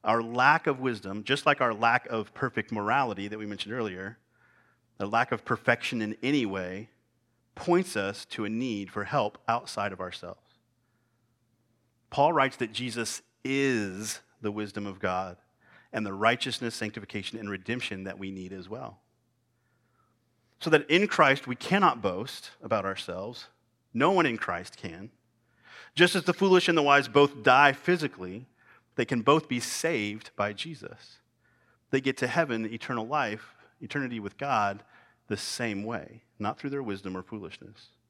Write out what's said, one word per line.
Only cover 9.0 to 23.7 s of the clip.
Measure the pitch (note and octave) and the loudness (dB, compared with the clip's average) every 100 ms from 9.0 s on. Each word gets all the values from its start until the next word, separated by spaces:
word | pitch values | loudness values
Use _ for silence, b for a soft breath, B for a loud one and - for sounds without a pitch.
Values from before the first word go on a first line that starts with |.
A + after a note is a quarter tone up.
help | G2+ C#3+ G#2+ - - | -4 -2 -2 -4 -2
outside | A#2 - - G2+ | -2 -4 -6 -6
of | F#2 | -6
ourselves. | F#2 - F2 E2+ _ _ _ _ _ _ _ _ _ _ _ _ _ _ _ _ _ | -10 -10 -14 -16 _ _ _ _ _ _ _ _ _ _ _ _ _ _ _ _ _
Paul | - D3 | 2 4
writes | D#3+ C3+ - | 4 2 0
that | A2+ | -6
Jesus | A2 B2+ A#2 A2 - _ _ | -4 -6 -4 -6 -6 _ _
is | C3 C3+ C#3 A#2+ G2+ F#2 G#2+ - _ _ | -4 0 2 2 -2 -6 -8 -10 _ _
the | G#2+ | -6
wisdom | G#2 G#2 G#2 G2+ | -4 -6 -8 -10
of | F#2+ | -6
God | F#2+ F#2 F#2 F2+ _ _ b b b | -2 -2 -4 -12 _ _ b b b
and | A2+ G#2+ | -6 -4
the | |
righteousness, | G2 A2 B2 C3+ A#2 A#2+ - | 2 2 2 -2 -6 -6 -6
sanctification, | A2 A2 G2+ G#2+ F#2+ A2+ | -8 -8 -10 -10 -8 -10
and | G#2 | -8
redemption | G2 F#2+ B2 - F#2+ F#2+ | -8 -6 -6 -6 -8 -10
that | F#2+ | -8
we | G2 | -10
need | F#2+ F#2 | -10 -12
as | F#2+ F2+ | -12 -12
well. | A2+ A#2+ G2 _ _ _ _ _ _ _ _ _ _ _ _ _ _ _ _ | -12 -12 -16 _ _ _ _ _ _ _ _ _ _ _ _ _ _ _ _
So | - | 4
that | D3+ C#3+ | 4 6
in | E3+ G#3 | 4 4
Christ | - D3 C3+ - | 6 6 6 0
we | B2 | -8
cannot | - G3 F#3 A#2+ | 0 4 4 4
boast | G#2 F2+ A#2 - - - | -2 -2 -6 -10 -16 -16
about | - G#2+ G2 | -2 0 0
ourselves. | F#2+ - F2 G2+ B2 - _ _ | -6 -8 -10 -10 -12 -18 _ _